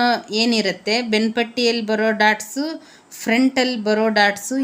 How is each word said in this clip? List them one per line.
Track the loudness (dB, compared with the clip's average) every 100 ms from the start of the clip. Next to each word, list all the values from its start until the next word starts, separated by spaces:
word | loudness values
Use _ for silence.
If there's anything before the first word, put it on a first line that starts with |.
| 2 0 -2
ಏನಿರುತ್ತೆ, | -2 0 2 0 -2 -2 -2 0
ಬೆನ್ಪಟ್ಟಿಯಲ್ಲಿ | 0 0 -2 -4 0 0 0
ಬರೋ | -2 0 0
ಡಾಟ್ಸು, | 2 2 0 -4 -6 -6 -8 -14 -20 _
ಫ್ರಂಟಲ್ಲಿ | -8 -2 2 2 2 0 0
ಬರೋ | 0 2 2
ಡಾಟ್ಸು, | 4 2 0 -4 -4